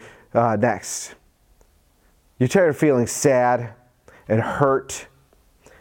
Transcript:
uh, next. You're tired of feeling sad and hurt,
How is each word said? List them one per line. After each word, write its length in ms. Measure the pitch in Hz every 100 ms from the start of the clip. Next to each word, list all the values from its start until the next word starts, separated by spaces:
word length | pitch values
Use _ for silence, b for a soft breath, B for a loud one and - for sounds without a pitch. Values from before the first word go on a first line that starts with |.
| B B B
uh, 240 | 110 117 104
next. 560 | 120 95 - - - - _ _ _ _ _ _ _ _ _ _ _ -
You're 100 | 127
tired 220 | 196 170
of 80 | 135
feeling 280 | 156 127 113
sad 680 | - 143 127 123 123 117 - _ _ _ b b
and 140 | 113
hurt, 640 | - - 139 135 - - - _ _ _ _ _ b b